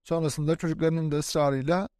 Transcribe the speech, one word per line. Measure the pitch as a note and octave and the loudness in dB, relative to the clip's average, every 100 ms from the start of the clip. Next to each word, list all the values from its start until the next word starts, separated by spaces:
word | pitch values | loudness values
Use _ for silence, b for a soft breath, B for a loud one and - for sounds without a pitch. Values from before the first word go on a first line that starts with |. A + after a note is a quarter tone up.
sonrasında | - E3 D#3+ - D3+ E3 | -4 -2 0 0 0 0
çocuklarının | E3+ E3 D#3+ E3 D#3+ | -2 0 0 2 0
da | D3 | -2
ısrarıyla | D3 D#3+ C#3+ C3+ C3+ F3 G3 _ | -2 0 2 2 0 0 -2 _